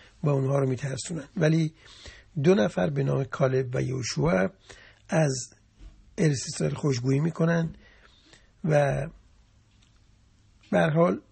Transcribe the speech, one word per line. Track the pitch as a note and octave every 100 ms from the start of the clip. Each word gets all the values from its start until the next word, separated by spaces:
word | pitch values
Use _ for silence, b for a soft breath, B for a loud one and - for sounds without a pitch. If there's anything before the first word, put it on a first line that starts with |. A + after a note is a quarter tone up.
| b b
و | D3
اونها | C#3 C3+ C#3
رو | C3+
می‌ترسونن، | B2+ C3+ C3+ - E3 - G3
ولی | D#3 D#3+ D#3 - B B B B B D#3
دو | D3
نفر | G3+ G#3 F3+ F3+
به | C#3
نام | C#3 C#3
کالب | C3+ - C3+ C3 B2+
و | C3
یوشوع | C3 B2+ A#2 D#3 D3+ F#3 F#3+ - B B B B B
از | E3 D3 C3 - - _ - - - - -
ارس | D#3+ C3 -
اسرائیل | - D#3 C#3+
خوشگویی | D3+ A#2+ B2+ C#3
می‌کنن | E3 - E3 E3 E3 - b b b b b b b b
و | D#3+ D3 C#3 C#3 D#3 - _ _ _ _ _ _ _ _ _ _ _ _ _ _ -
به | F#3
هر | E3
حال | D#3 F3+ G3+ -